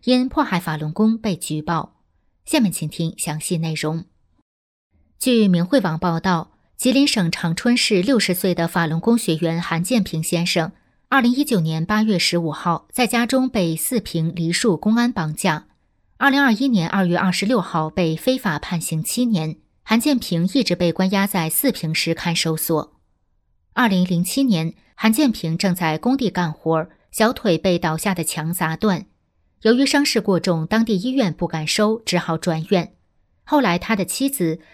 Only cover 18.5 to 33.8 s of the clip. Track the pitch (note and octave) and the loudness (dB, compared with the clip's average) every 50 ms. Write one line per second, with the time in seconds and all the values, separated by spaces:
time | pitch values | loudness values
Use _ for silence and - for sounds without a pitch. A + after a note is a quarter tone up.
18.5 | D3+ D3 - - F3+ E3 - - D#3+ D#3+ D#3+ - - A#3+ B3+ A#3+ G#3+ E3+ D#3 D#3+ | -4 -4 -4 -4 -6 -4 -4 -4 -4 -4 -4 -4 -2 -2 0 0 0 0 -2 -2
19.5 | D#3 _ _ _ _ _ _ - A3 A#3 - D4+ C#4+ A#3+ - - F3+ E3 E3+ F#3+ | -6 _ _ _ _ _ _ 0 0 2 2 2 0 0 0 -2 -2 0 0 0
20.5 | - C#4 A#3+ - F3+ F3 F3+ E3+ E3 - F#3 F#3+ G3+ G3 G3 G3 - F#3+ D#3+ D#3+ | 2 0 0 0 0 0 0 -2 0 0 0 0 0 0 0 0 -2 -2 -2 -2
21.5 | - - - C4+ - - - D#3 D#3+ - - E3 E3 - - F3 E3 - - E3 | -4 -2 -2 -2 -2 -2 -4 -4 -4 -2 -2 -2 -4 -2 -2 -4 -2 -2 -2 -2
22.5 | D#3+ D#3 - - E3 D3+ - - _ _ _ _ _ _ _ _ _ _ _ _ | -2 -4 -2 -2 -2 -2 -2 -6 _ _ _ _ _ _ _ _ _ _ _ _
23.5 | _ _ _ _ - - B3 A3 G3 F3+ F3+ F3+ F#3 E3+ F3+ - - C#4 C#4 B3+ | _ _ _ _ -2 0 2 2 4 2 2 2 2 0 0 -2 0 0 2 2
24.5 | G3+ D#3+ D#3+ E3 - _ _ _ _ - - A3 A3 - D#4 B3+ G#3+ - - D#3+ | 2 2 0 -4 -6 _ _ _ _ -2 0 2 4 4 4 2 2 0 -2 -4
25.5 | D#3+ F3 - F#3+ F3 - F3+ D#3+ D#3 D#3 - A#3+ C4+ C#4 C4 F#3 - F#3 F3 D#3 | -4 0 0 0 0 2 0 -2 -2 0 0 0 0 0 0 -2 0 0 -2 -2
26.5 | D3+ - - D#3+ D#3+ D#3+ D#3 - _ _ _ _ - - A3 A3+ C4 - - G#3+ | -4 -4 -2 0 0 0 0 -4 _ _ _ _ -2 2 2 2 2 0 0 0
27.5 | E3 D#3+ - F#3+ F3 F3 F#3 E3 D#3 D#3 - G#3 F#3 F3 D#3+ - - E3+ D3+ D#3+ | 0 2 2 2 0 2 0 -2 -2 -2 -2 -2 -2 -2 -2 -4 -4 -4 -4 -4
28.5 | F3 - E3 D#3+ D#3+ - - G#3+ F#3 D#3+ - _ _ _ _ _ _ _ _ _ | -2 -2 -2 -4 -2 0 0 0 0 0 -4 _ _ _ _ _ _ _ _ _
29.5 | _ _ - A3 A#3+ B3 C#4 C4+ - C#4+ C#4+ - - A3+ F#3 - F#3+ E3 - G3 | _ _ 2 2 4 4 4 2 2 2 2 2 0 -2 0 2 0 0 2 0
30.5 | F3 D#3+ D#3+ - G#3+ A3+ A3+ A3+ G#3+ F3+ F#3+ B3+ C4 C#4 A#3 F3 D3+ - F3 D#3+ | -2 -2 0 0 0 0 2 2 0 0 0 -2 0 0 0 0 0 -2 -4 -4
31.5 | - D#3+ D3+ D3+ - - G#3 G#3+ A3 A3 - - F3 E3+ - - E3 D#3+ - F3+ | -4 -4 -4 -4 0 2 2 2 2 -2 -4 -2 -2 -2 0 -2 -4 -2 -2 -2
32.5 | D#3+ D#3+ D#3+ - G3+ F3 E3 - _ _ _ _ _ _ _ _ _ _ _ - | -2 -2 0 0 0 0 0 -2 _ _ _ _ _ _ _ _ _ _ _ 0
33.5 | D4+ D4 B3+ G3 E3+ F3+ | 2 2 2 2 0 0